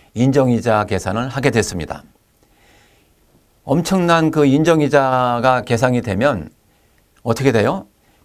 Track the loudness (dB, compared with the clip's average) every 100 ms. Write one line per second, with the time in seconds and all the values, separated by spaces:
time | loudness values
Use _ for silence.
0 | _ -2 0 2 2 0 0 0 0 -4
1 | -4 -6 -6 -4 0 0 -2 -6 -10 -12
2 | -16 _ _ _ _ _ _ _ _ _
3 | _ _ _ _ _ _ -4 -2 0 0
4 | 2 2 2 2 2 4 2 2 2 2
5 | 2 0 0 0 0 0 0 0 0 0
6 | -2 -2 -2 -2 -8 -18 _ _ _ _
7 | _ _ -4 -2 0 2 0 -2 -10 _
8 | _ _